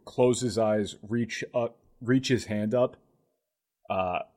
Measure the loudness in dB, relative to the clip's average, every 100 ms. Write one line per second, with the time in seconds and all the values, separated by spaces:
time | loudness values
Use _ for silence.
0 | -6 2 4 4 0 0 2 2 -2 -8
1 | -6 -4 -4 -6 -6 -4 -4 -8 _ -8
2 | 0 2 2 -2 0 -2 0 2 0 -2
3 | _ _ _ _ _ _ _ _ -6 -2
4 | -2 -4 -6